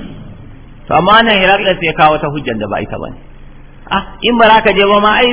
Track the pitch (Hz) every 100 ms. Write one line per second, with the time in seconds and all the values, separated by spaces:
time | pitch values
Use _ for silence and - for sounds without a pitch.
0 | - - - - - - - - - 151
1 | 185 214 226 202 185 196 196 175 165 160
2 | 156 156 156 147 123 110 104 95 104 110
3 | 71 - - - - - - - - 196
4 | - - 220 233 220 220 214 196 202 208
5 | 208 214 247